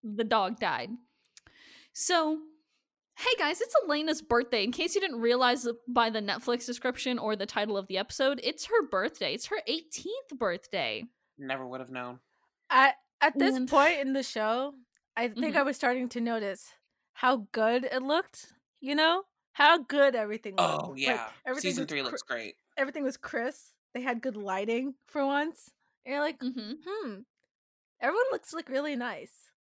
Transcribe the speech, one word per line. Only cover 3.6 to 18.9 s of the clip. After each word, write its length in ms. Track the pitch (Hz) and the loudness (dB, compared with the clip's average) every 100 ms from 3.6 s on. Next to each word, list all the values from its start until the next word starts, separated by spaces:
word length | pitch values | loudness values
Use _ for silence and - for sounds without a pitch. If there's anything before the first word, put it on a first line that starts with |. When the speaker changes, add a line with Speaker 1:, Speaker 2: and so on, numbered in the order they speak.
Speaker 1:
it's 120 | 453 622 | 2 2
Elena's 380 | 392 294 311 302 | 2 -2 0 -2
birthday. 420 | - 233 254 233 | 2 0 2 0
In 80 | 226 | 0
case 220 | 247 330 403 | -2 0 0
you 60 | |
didn't 180 | 381 240 | -2 0
realize 480 | 233 247 254 247 240 233 - | 2 4 4 2 -2 -6 -2
by 220 | 247 226 | 2 2
the 100 | 220 | 0
Netflix 440 | 208 208 247 240 - | -4 -4 -2 -2 -2
description 500 | 240 254 240 - 247 | -4 -4 -4 -2 -2
or 160 | 220 214 | -2 -4
the 120 | 202 | -4
title 280 | - 208 202 | -4 -2 -2
of 100 | 190 | -2
the 100 | 185 | -4
episode, 420 | 202 - 269 277 | -4 0 0 0
it's 220 | 240 - - | -4 -4 0
her 200 | 453 294 | 0 2
birthday. 460 | 190 208 - 165 | 0 -2 -2 -4
It's 140 | 180 - | -4 -4
her 100 | 427 - | -4 -2
eighteenth 600 | 311 320 - 349 480 539 262 | -6 -4 -12 -8 -8 -10 -4
birthday. 680 | 214 175 - 196 127 107 233 _ _ _ | -2 -4 -6 -4 -4 -4 -10 _ _ _
Speaker 2:
Never 300 | 139 135 127 | -6 -6 -6
would 120 | 127 | -10
have 80 | 127 | -10
known. 300 | 127 123 123 _ _ _ _ _ | -10 -10 -12 _ _ _ _ _
Speaker 3:
At, 240 | 262 269 - _ _ | 6 6 4 _ _
at 160 | 302 277 | 2 4
this 180 | 277 262 | 2 2
Speaker 1:
And 120 | 254 | 4
Speaker 3:
point 320 | 294 294 330 | 6 6 4
in 140 | 277 | 0
the 100 | 269 | -2
show, 500 | 254 226 214 233 277 277 247 _ _ - | -2 -2 0 0 -2 -8 _ _ _ -4
I 100 | 240 | -4
think 180 | 214 302 | -2 0
Speaker 1:
Mm-hmm. 100 | 294 | 2
Speaker 3:
I 60 | |
was 120 | 277 269 | 2 0
starting 320 | 262 247 247 | 0 0 -2
to 120 | 247 | -4
notice 500 | 233 226 202 185 - - _ _ _ | -2 -2 -4 -8 -12 -20 _ _ _
how 340 | - 254 262 202 | 0 2 2 0
good 340 | - 220 247 254 | 0 2 2 0
it 120 | 254 | -4
looked, 500 | 262 311 381 - - _ _ _ | 2 0 0 -10 -18 _ _ _
you 140 | 269 | -2